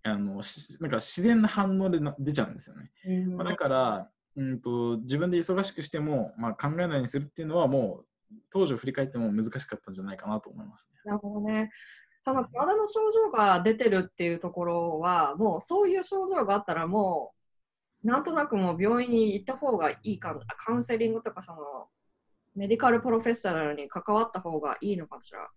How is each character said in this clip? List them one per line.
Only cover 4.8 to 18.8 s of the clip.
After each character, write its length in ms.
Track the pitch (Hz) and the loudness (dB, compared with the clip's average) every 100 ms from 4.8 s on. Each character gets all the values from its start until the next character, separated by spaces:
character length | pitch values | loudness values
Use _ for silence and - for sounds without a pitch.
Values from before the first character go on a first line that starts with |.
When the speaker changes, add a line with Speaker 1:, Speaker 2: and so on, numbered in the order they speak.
| 120 117 | 0 -2
Speaker 1:
自 180 | 123 139 | -2 -2
分 120 | 180 | 0
で 80 | 175 | 0
忙 240 | 170 185 | 0 0
し 120 | 190 | -2
く 80 | - | -6
し 80 | 147 | -8
て 100 | 160 | -4
も、 340 | 151 139 104 - | -2 -2 -2 -4
ま 120 | 113 | -6
あ、 40 | |
考 160 | 107 147 160 | -2 -4 -2
え 0 | |
な 100 | 180 | -2
い 20 | |
よ 60 | 147 | 0
う 20 | |
に 60 | 123 | -2
す 120 | 139 | -4
る 60 | 143 | -6
っ 0 | |
て 140 | - | -8
い 40 | 156 | -2
う 40 | |
の 80 | 165 | 2
は 100 | 147 | 2
も 360 | 135 110 73 | 2 0 -4
う、 20 | _ _ _ - _ | _ _ _ -20 _
当 160 | 190 175 | 0 2
時 80 | 120 | 0
を 20 | |
振 80 | 131 | -2
り 60 | |
返 120 | 131 135 | -2 -4
っ 20 | |
て 100 | 123 | -2
も 140 | 113 | 0
難 140 | 104 110 | 0 -2
し 200 | 131 - | -4 -10
か 100 | - | -12
っ 40 | |
た 60 | - | -12
ん 40 | 95 | -12
じ 40 | |
ゃ 40 | |
な 100 | 98 | -10
い 40 | 95 | -10
か 100 | 104 | -6
な 120 | 107 | -6
と 120 | - | -8
思 120 | - | -16
い 40 | 208 | -16
ま 100 | - | -18
す 100 | - | -20
ね。 60 | _ | _
Speaker 2:
な 100 | 208 | -6
る 40 | 208 | -6
ほ 240 | 202 208 | -6 -6
ど 60 | 208 | -2
ね。 240 | 214 220 - - - _ _ | -2 -2 -6 -20 -20 _ _
そ 80 | - | -2
の 100 | 262 | -2
Speaker 1:
う 20 | |
ん。 40 | 240 | -2
Speaker 2:
体 300 | 240 302 415 | -2 2 2
の 100 | 427 | 2
症 240 | 440 440 | 2 2
状 200 | 440 440 | 4 4
が 300 | 226 208 180 | 4 6 6
出 140 | 180 220 | 4 4
て 140 | 240 | 4
る 180 | 190 185 | 4 0
っ 60 | _ | _
て 80 | |
い 100 | 175 | -2
う 60 | 170 | -2
と 120 | 175 | -4
こ 140 | 180 175 | -4 -2
ろ 340 | 170 170 156 | 0 0 0
は、 360 | 175 175 151 156 | 2 4 2 2
も 220 | 208 190 | 2 2
う 40 | |
そ 220 | - 359 403 | 0 2 4
う 40 | |
い 80 | 381 | 2
う 60 | |
症 240 | 359 392 381 | 0 -2 0
状 180 | 370 208 | 0 2
が 80 | |
あ 60 | 202 | 2
っ 40 | 202 | 2
た 100 | 165 | -2
ら 100 | 165 | 2
も 460 | 202 196 165 127 _ _ _ _ _ _ _ | 2 2 0 -4 _ _ _ _ _ _ _
う、 40 | 214 | 0
な 120 | 254 | 2
ん 40 | |
と 80 | 311 | 2
な 160 | 320 294 | 0 0
く 80 | 214 | 2
も 200 | 185 | 2
う 60 | 170 | 2